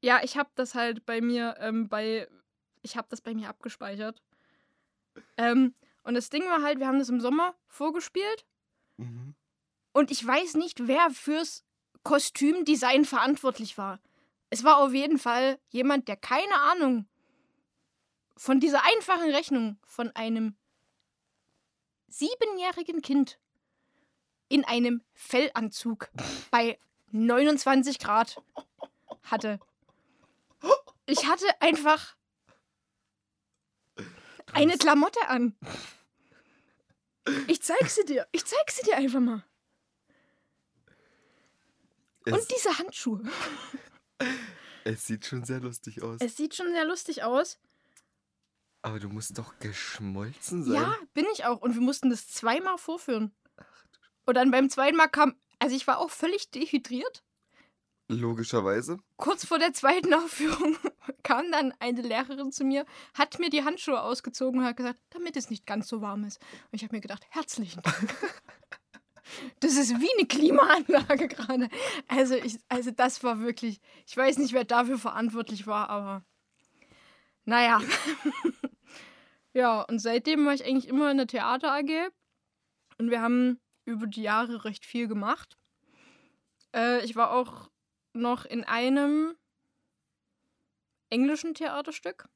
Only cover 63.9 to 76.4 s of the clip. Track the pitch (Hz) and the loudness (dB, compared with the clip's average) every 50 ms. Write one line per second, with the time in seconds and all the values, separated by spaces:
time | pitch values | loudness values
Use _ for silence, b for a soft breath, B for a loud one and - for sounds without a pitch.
63.9 | 277 233 - 220 247 - - 254 247 - 262 262 247 254 254 247 240 - 247 247 | 0 0 0 -2 -4 -4 -6 -10 -6 -4 -4 -2 0 0 0 0 -2 -4 -6 -6
64.9 | 247 _ _ _ - 349 349 339 330 285 233 - 226 202 _ - 202 214 208 - | -8 _ _ _ -12 -10 -10 -6 -6 -6 -6 -6 -10 -10 _ -6 -6 -6 -4 -6
65.9 | - 220 208 202 202 208 208 208 - - B B B B B B - 214 214 214 | -8 -8 -8 -8 -6 -8 -8 -10 -12 -16 B B B B B B -12 -10 -10 -8
66.9 | - 220 202 202 202 202 - _ - 320 311 - - - 220 175 165 175 - - | -10 -10 -8 -10 -14 -14 -14 _ -8 -8 -8 -6 -8 -8 -8 -8 -10 -6 -4 -4
67.9 | - - 190 - - - - 370 - - _ - - _ _ _ - - _ _ | -2 -2 -4 -6 -6 -6 -8 -8 -10 -12 _ -20 -20 _ _ _ -20 -20 _ _
68.9 | _ - _ _ _ - _ - - - - 254 - _ - 302 269 285 277 220 | _ -20 _ _ _ -20 _ -18 -16 -14 -14 -16 -8 _ 0 2 4 4 2 2
69.9 | 240 233 269 349 523 440 311 - - 285 302 330 554 571 539 - - 349 294 - | 0 0 0 2 2 2 2 2 2 4 4 6 6 6 6 6 6 2 4 4
70.9 | 370 277 - - 294 269 339 269 - - 233 - 262 254 247 226 B 466 523 539 | 4 2 4 4 2 2 2 -2 -4 -8 -6 -2 0 0 0 -2 B -6 -6 -6
71.9 | B 311 B _ 247 262 269 254 262 247 - 254 214 233 _ _ 254 247 247 254 | B -8 B _ 2 2 4 4 2 -2 -2 -4 -8 -10 _ _ -4 -4 -4 -4
72.9 | 226 - 247 262 254 - - 240 233 214 220 240 226 - - 226 202 - b b | 0 2 2 2 2 -2 -4 -4 -2 -2 -4 -4 -4 -4 -6 -8 -8 -8 b b
73.9 | b b b - - 247 262 269 262 262 285 247 226 254 240 - 240 240 247 240 | b b b -10 -2 2 2 2 4 2 0 2 2 0 0 4 2 2 4 2
74.9 | 269 240 208 233 - 208 226 233 214 233 226 - 220 190 202 220 214 208 208 - | 0 -2 -4 -6 -4 -2 -4 -2 -2 -4 -6 -6 -8 -10 -6 -4 -4 -4 -2 -4
75.9 | 208 202 202 196 196 196 185 _ _ _ | -6 -8 -6 -8 -10 -10 -12 _ _ _